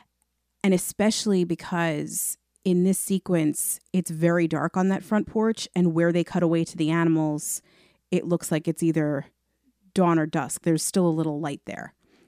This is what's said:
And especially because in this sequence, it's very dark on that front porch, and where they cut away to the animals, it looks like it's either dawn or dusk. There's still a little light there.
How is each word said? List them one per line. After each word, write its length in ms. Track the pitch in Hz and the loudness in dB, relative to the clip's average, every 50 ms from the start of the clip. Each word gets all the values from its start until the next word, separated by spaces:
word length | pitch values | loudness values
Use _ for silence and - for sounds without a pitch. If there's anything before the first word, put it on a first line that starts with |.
| _ _ _ _ _ _ _ _ _ _ _ _ - | _ _ _ _ _ _ _ _ _ _ _ _ 0
And 80 | 196 | 2
especially 720 | 190 180 - - - - 202 220 226 - - 214 196 185 175 | 2 2 0 -2 -4 -2 0 0 0 0 0 0 0 2 0
because 960 | 170 165 - - - 185 170 170 165 156 151 147 160 165 180 - - - - _ _ _ _ - | 0 -4 -6 -6 -6 -4 -2 0 0 -2 -4 -6 -6 -6 -6 -6 -8 -8 -10 _ _ _ _ -2
in 200 | 190 180 180 180 | 0 2 4 4
this 140 | 190 190 - | 4 2 0
sequence, 840 | - - 196 185 - - 180 165 156 151 - - - - - - _ _ | -2 -2 -2 -2 0 0 0 2 2 0 0 -2 -4 -6 -6 -8 _ _
it's 180 | - 185 170 - | -4 -4 -2 -4
very 360 | 165 156 165 170 170 175 170 | -2 0 2 2 2 2 2
dark 300 | 160 165 143 147 170 - | 0 0 -2 -2 -2 0
on 120 | 185 185 190 | 0 0 0
that 140 | 190 - | 0 -2
front 240 | - - 214 208 - | -2 0 0 0 0
porch, 400 | - - 226 220 220 226 - - - - | 0 -2 0 0 0 0 -2 -6 -4 0
and 200 | 175 180 175 160 | 2 2 2 2
where 180 | 165 170 170 | 2 2 2
they 100 | 170 175 | 2 2
cut 220 | 165 - - 180 175 | 0 0 0 0 2
away 200 | 165 165 165 165 | 2 2 2 0
to 120 | - - | -2 -2
the 140 | 170 160 151 | -2 -2 0
animals, 720 | 160 170 165 165 160 160 156 151 151 147 - - - - _ _ _ _ _ _ _ _ _ - | 2 2 2 2 2 2 2 0 -2 -4 -6 -6 -8 -8 _ _ _ _ _ _ _ _ _ -4
it 140 | 185 180 - | -4 -2 -2
looks 260 | 165 175 165 - - | 0 -2 -2 -2 -2
like 160 | 180 151 156 175 | -4 -2 -2 -2
it's 140 | 156 - | -4 0
either 440 | 170 165 156 160 151 147 147 139 - - _ _ _ _ _ _ _ _ _ _ _ _ - | 0 0 0 0 0 -2 -2 -4 -6 -10 _ _ _ _ _ _ _ _ _ _ _ _ 0
dawn 240 | 190 185 170 165 160 | 2 4 4 4 2
or 80 | 156 | 2
dusk. 360 | 156 - 160 131 123 - - | 0 -2 -4 -4 -4 -6 -4
There's 220 | - 170 160 156 - | 0 0 0 0 0
still 240 | - - 202 180 170 | 0 0 2 2 2
a 20 | |
little 300 | 156 160 160 160 147 147 | 2 0 0 -2 -2 -4
light 220 | 165 147 143 - - | -6 -6 -8 -10 -10
there. 280 | - - - - - _ _ _ _ _ _ _ | -12 -12 -12 -12 -14 _ _ _ _ _ _ _